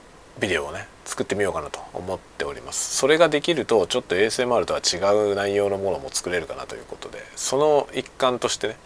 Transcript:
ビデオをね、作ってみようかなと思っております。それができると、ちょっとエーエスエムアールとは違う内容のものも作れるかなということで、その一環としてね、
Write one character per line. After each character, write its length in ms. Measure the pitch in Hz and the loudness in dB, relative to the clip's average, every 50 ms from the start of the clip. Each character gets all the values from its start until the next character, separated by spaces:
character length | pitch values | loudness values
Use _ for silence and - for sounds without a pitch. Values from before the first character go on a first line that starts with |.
| - - - - - - - - | -20 -20 -20 -20 -20 -20 -8 -4
ビ 100 | 120 98 | -2 0
デ 100 | 87 76 | 0 -2
オ 60 | 71 | -2
を 80 | 73 78 | -4 -8
ね、 140 | - - - - - - | -10 -12 -14 -18 -16 -12
作 180 | - - - - | -8 -6 -4 -4
っ 20 | |
て 100 | - - | -2 0
み 80 | - 101 | 0 0
よ 80 | 90 | 0
う 20 | 78 | 0
か 80 | 80 | -2
な 80 | 73 67 | -6 -8
と 100 | - - - - - | -10 -12 -12 -12 -12
思 220 | - 90 95 92 | -10 -6 -6 -6
っ 40 | 85 | -8
て 240 | - - - - - | -8 -10 -8 -6 -6
お 100 | 143 139 | -6 -6
り 80 | 123 | -10
ま 120 | - 135 - | -10 -8 -6
す。 240 | - - - - | -6 -4 -4 0
そ 100 | - - | 2 4
れ 100 | 131 156 | 4 6
が 120 | 160 170 156 | 6 6 6
で 100 | 151 147 | 4 2
き 140 | - - 170 | 2 0 0
る 120 | 139 104 | 0 2
と、 220 | - 120 104 87 | 4 4 4 4
ち 80 | - - | 2 0
ょ 40 | 127 | -4
っ 40 | - | -2
と 120 | - 87 | 0 2
エ 40 | 92 | 2
ー 60 | 107 | 2
エ 40 | 113 | 2
ス 120 | - - | 2 0
エ 40 | 123 | 0
ム 100 | 123 120 | 2 2
ア 20 | |
ー 20 | 104 | 2
ル 60 | 87 | 2
と 80 | - 78 | 0 0
は 80 | 71 | 0
違 160 | - - - 87 95 101 104 107 104 104 | 0 -2 0 2 2 4 4 4 4 2
う 40 | 98 | 2
内 200 | 101 101 101 101 | 0 0 0 2
容 140 | 101 101 101 | 2 2 2
の 80 | 98 | 0
も 140 | 98 98 98 | 0 -2 -2
の 80 | 87 - | -2 -4
も 100 | - - | -4 -6
作 180 | - - - - | -6 -6 -4 -2
れ 100 | 180 175 | -2 -4
る 40 | 156 | -4
か 100 | - - | -6 -8
な 100 | - 123 | -10 -10
と 100 | - 117 | -12 -12
い 60 | 113 | -14
う 20 | 117 | -14
こ 140 | - - | -14 -14
と 100 | - - - | -14 -14 -14
で、 140 | 123 117 117 - - | -14 -14 -16 -14 -10
そ 200 | - - - 131 | -8 -4 0 2
の 320 | 139 151 151 147 139 - - - | 4 4 6 6 4 2 0 -4
一 160 | 127 - - - | -6 -6 -6 -4
環 200 | - 135 127 123 | 0 0 0 2
と 120 | 117 - 117 | 2 0 -2
し 80 | - | -2
て 100 | - - | -2 -4
ね、 100 | 110 110 - - | -6 -6 -8 -14